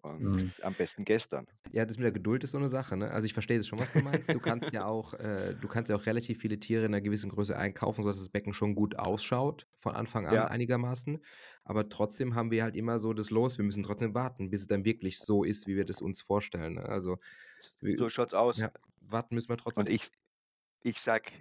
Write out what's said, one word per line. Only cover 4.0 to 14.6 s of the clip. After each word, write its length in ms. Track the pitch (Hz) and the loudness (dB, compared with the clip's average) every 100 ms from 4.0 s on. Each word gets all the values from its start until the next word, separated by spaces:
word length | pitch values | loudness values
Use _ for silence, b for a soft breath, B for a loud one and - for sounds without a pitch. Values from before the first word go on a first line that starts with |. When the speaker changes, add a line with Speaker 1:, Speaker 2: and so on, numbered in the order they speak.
| 139 147 131 | 4 0 0
Speaker 3:
Du 60 | 131 | 0
kannst 320 | 160 120 151 | 0 -2 -2
ja 140 | 110 98 | -4 -2
Speaker 1:
<laughs> 0 | |
Speaker 3:
auch, 280 | 113 - - | -4 -4 -6
äh, 380 | 107 98 95 | -4 -2 -2
du 140 | - 104 | -4 -2
kannst 220 | 113 113 | -2 0
ja 80 | 104 | 0
auch 80 | 110 | 2
relativ 340 | 113 120 110 | 0 -2 -4
viele 200 | 110 104 | -2 -4
Tiere 240 | - 113 110 | 0 2 4
in 60 | |
'ner 100 | 101 | 2
gewissen 280 | 101 104 104 | 0 0 -2
Größe 280 | 98 101 - | -2 0 0
einkaufen, 460 | 98 - 101 110 101 | -2 0 -2 2 0
sodass 140 | 98 | -2
das 100 | 92 | -4
Becken 240 | 101 104 | -4 -2
schon 200 | 101 104 | 0 0
gut 240 | 101 104 - | 2 2 2
ausschaut 720 | 92 107 - 123 143 165 - _ | 0 0 0 0 0 -2 -14 _
von 160 | - | -4
Anfang 340 | 113 113 113 82 | -2 -2 -2 4
an 180 | 110 110 | 4 4
Speaker 1:
Ja. 20 | |
Speaker 3:
einigermaßen. 720 | 120 120 123 123 127 - 151 B B B B - | 0 0 2 0 -4 -6 -8 B B B B -2
Aber 240 | 107 107 | 0 0
trotzdem 460 | - 104 - 127 117 | 0 -2 0 0 0
haben 160 | 113 | 2
wir 120 | 113 | 2
halt 140 | 113 92 | 2 0
immer 220 | 117 117 | 0 0
so 120 | 110 | 0
das 180 | 107 107 | 0 2
Los, 260 | 110 127 123 | 4 4 4
wir 80 | 101 | 0
müssen 180 | 101 | 0
trotzdem 300 | 98 104 117 120 | -2 0 0 0
warten, 340 | 127 - 95 | -2 -2 -2
bis 120 | 101 | -2